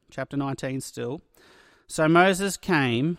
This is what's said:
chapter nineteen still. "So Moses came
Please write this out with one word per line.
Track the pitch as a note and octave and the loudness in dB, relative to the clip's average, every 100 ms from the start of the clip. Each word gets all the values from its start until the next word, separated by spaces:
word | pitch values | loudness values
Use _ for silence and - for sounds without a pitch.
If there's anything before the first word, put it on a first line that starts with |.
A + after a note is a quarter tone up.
| _ | _
chapter | - C3 C#3 | -12 -6 -4
nineteen | C#3 C3+ C3+ C3 | -4 -6 -6 -8
still. | - - A#2+ D3+ - _ _ _ _ _ - | -8 -10 -8 -10 -14 _ _ _ _ _ -8
"So | - D#3 | 0 4
Moses | E3+ F#3+ F#3 G3 - | 6 6 2 -2 -4
came | - D#3+ C3 A#2+ D#3 | 0 0 2 0 -2